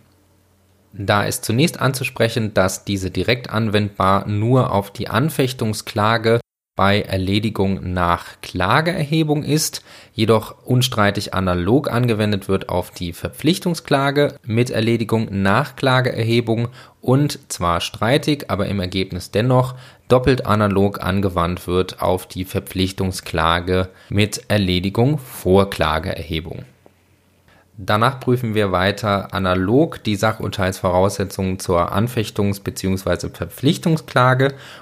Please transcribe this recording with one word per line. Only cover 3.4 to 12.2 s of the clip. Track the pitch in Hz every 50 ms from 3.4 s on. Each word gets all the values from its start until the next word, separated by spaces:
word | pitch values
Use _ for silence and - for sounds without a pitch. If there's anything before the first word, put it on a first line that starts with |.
| 127 -
anwendbar | - 110 113 107 98 107 104 101 - - 95 95 98 98 - -
nur | 104 104 107 120 127 131 120 - -
auf | 101 98 -
die | - - - -
Anfechtungsklage | - 110 143 160 - - 135 127 131 - 117 110 107 - - - - 107 104 110 117 113 107 113 117 117 - _ _ _ _ _ _
bei | - 95 98 101 104
Erledigung | - - 95 95 92 92 98 104 110 110 - - 98 98 95 - - 90 90
nach | 92 87 87 85 - - - - -
Klageerhebung | - - - 90 90 95 117 147 160 175 - - 147 135 160 160 160 151 147 151 -
ist, | - 147 156 - - - - - - - - - - _
jedoch | - 110 104 113 107 104 - - - -
unstreitig | - 127 123 120 - - 110 104 101 98 107 - - -
analog | 92 95 92 90 90 87 95 120 151 151 -
angewendet | - 120 127 120 110 104